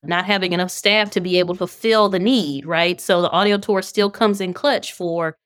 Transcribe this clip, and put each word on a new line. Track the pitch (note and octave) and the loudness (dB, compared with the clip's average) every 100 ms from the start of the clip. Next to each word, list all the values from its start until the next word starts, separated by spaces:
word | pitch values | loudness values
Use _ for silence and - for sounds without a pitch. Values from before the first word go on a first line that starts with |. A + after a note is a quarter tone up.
not | D3 F3 F#3 | -2 -2 0
having | G3+ F#3 | 0 0
enough | F3 F3+ | -2 -2
staff | - G3+ G#3+ G#3 | -2 0 2 0
to | G#3 | -2
be | F#3 F3+ | 0 0
able | F3 | 0
to | F3+ | -2
fulfill | F3+ - A3+ A3 G#3 | -6 -4 0 4 4
the | F#3+ | 2
need, | F#3+ C4 D#3+ C#3 D#3+ | 2 2 0 -4 -4
right? | E3 E3+ F3 | 0 0 -2
So | - F3+ | 0 0
the | F3 | 2
audio | E3+ G3+ G3+ | 2 2 0
tour | G3+ G3 | 0 -2
still | F#3+ - G3+ | -2 -2 -2
comes | G3+ A3 G3 | 2 0 0
in | F#3 F3+ | -4 -2
clutch | F#3+ E3 - | -2 -2 -4
for | - F3+ E3+ E3 D#3 | -8 -4 -2 -4 -6